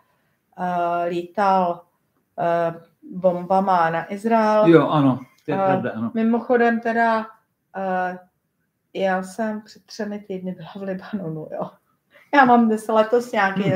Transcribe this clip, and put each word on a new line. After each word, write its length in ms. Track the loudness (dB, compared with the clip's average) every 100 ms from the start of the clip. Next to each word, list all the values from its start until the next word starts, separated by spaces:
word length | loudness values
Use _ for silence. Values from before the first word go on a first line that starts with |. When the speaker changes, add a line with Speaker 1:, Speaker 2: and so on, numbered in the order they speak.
| _ _ _ _ _ -8
Speaker 1:
eh, 500 | -6 -2 -2 -2 -2
lítal, 760 | -4 -6 0 2 4 2 -2 -10 _ _ _ _ -4
eh, 360 | -2 0 -2 -6 -18 _ -16
bombama 800 | 0 0 0 0 0 2 2 2
na 220 | 0 -6
Izrael. 540 | -6 0 2 4 4 8
Speaker 2:
Jo, 200 | 6 6
ano, 320 | 2 2 0 -6 _
to 60 | -6
je 60 | -2
Speaker 1:
Eh, 100 | 0
Speaker 2:
pravda, 240 | 0 -2
ano. 180 | -6 -6
Speaker 1:
mimochodem 640 | -2 0 0 0 2 2 0
teda, 460 | -2 0 0 0 -4 -16 _ _ _ -8
eh, 420 | -4 -4 -4 -8 -18 _ _ _ _ _ _
já 280 | -4 -2 -2
jsem 400 | -4 -6 -6 -6
před 220 | -12 -20 _
třemi 320 | -10 -10 -10
týdny 340 | -10 -10 -8
byla 180 | -10 -14 -12
v 60 |
Libanonu, 680 | -10 -10 -8 -10 -8 -10 -10
jo. 180 | -10 -10 -12 _ _ _ _ 0
Já 100 | 4
mám 220 | 6 6 4
dnes 220 | 0 0
letos 440 | 2 2 0 0
nějaký 280 | -2 0 0
Speaker 2:
Mhm. 100 | -2